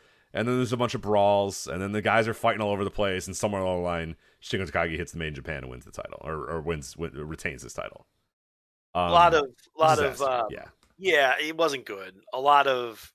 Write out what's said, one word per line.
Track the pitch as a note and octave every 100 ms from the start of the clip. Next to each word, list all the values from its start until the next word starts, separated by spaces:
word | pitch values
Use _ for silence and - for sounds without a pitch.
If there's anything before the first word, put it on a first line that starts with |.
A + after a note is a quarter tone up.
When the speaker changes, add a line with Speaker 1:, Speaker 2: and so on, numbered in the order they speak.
| _ _ _
Speaker 1:
And | - A#2
then | B2
there's | A#2+
a | A#2+
bunch | A#2+ -
of |
brawls. | F#2+ G#2 G2+ G2+ G2+ - -
And | E2+
then | G2
the | G#2+
guys | G#2 A2 A2+
are |
fighting | G#2+ A#2 G#2
all | G#2+
over | G2+ G2
the |
place. | - G2+ F#2 G2
And | F#2
somewhere | G#2+ G2
along | F#2 F2+
the |
line, | F2 E2+ E2 E2 _ _
Shingo | - F#2+ F#2
Takagi | F2 E2+ D#2+
hits | E2+
the | E2
Made | D#2
in | C#2
Japan | C2+ D2
and | B1+
wins | B1+
the | -
title. | - - G1+
Or, | A1 D#2+ B1+
or | E2
wins, | D2+ D#2+ C2+ -
win-, | D#2+ C#2 D2+
retains | D#2+ - C2
his | A#1+
title. | - - - _ _ _ _ _ _ _ _ _
Speaker 2:
A | F2 F2
lot | E3+ E3+
Speaker 1:
Um, | D#3+
Speaker 2:
of, | C#3 - _ -
lot | D#3 D3+
of, | D3
Speaker 1:
disaster. | B2 C#3
Speaker 2:
um, | B2 A2
Speaker 1:
Yeah. | - - _ _ _
Speaker 2:
yeah, | F#3 D3+ C3+ C3
it | D#3 D#3+
wasn't | E3 C#3 G#2+
good. | G2+ F#2+ F#2+ -
A | B2+
lot | C#3 C#3+ C#3
of | B2+ A#2+ G#2+ -